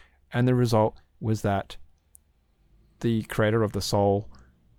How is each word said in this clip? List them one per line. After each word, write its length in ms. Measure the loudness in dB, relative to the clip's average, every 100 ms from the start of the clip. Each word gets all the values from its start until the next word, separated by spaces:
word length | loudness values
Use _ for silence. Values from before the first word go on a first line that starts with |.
| -20 _ -8
and 160 | 0 2
the 60 |
result 440 | 2 4 4 2 -2 _ -8
was 220 | -4 -2
that 360 | -2 -2 -6 -14 -20 _ _ -20 _ _ _ _ _ _ _ -6
the 240 | -2 -2
creator 400 | -2 0 2 2
of 80 | 0
the 100 | -4
Soul 480 | -2 0 2 0 -4 -16 -20 _ _